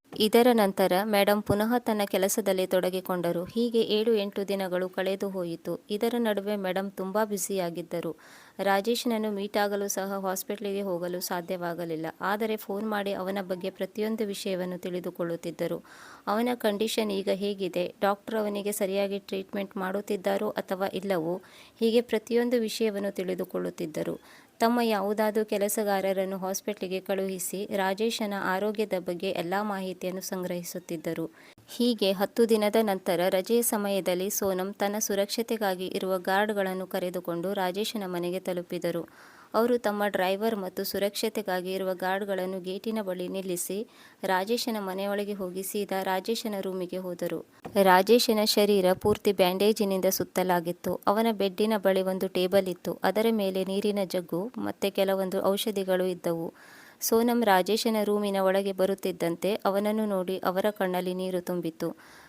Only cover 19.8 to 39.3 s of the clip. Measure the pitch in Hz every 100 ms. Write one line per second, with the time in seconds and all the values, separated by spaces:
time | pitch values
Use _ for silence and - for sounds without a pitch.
19.8 | 185 196 208 202 196 196 214 - - 190
20.8 | 196 - 196 185 160 180 - - - -
21.8 | 226 233 240 214 - 233 240 247 220 -
22.8 | 226 202 202 196 185 180 185 180 180 175
23.8 | 175 160 165 165 - - - - 233 240
24.8 | 233 208 202 214 214 214 214 208 202 226
25.8 | 208 196 190 190 190 190 185 196 - 208
26.8 | 190 190 185 190 190 190 - 185 202 202
27.8 | 190 196 233 220 214 202 190 185 208 214
28.8 | 208 185 180 175 190 175 170 190 214 196
29.8 | 190 180 185 185 185 190 180 175 175 180
30.8 | - 170 165 165 160 - - - - -
31.8 | 240 220 196 190 202 - 233 220 208 226
32.8 | 220 190 - 170 185 190 185 233 233 220
33.8 | 202 196 175 180 190 - 202 185 190 202
34.8 | 202 208 - 196 202 - 233 220 208 180
35.8 | 185 196 190 185 180 190 214 202 190 185
36.8 | 185 190 180 180 175 170 175 202 180 180
37.8 | 214 220 190 175 175 185 185 180 170 175
38.8 | 170 170 - - -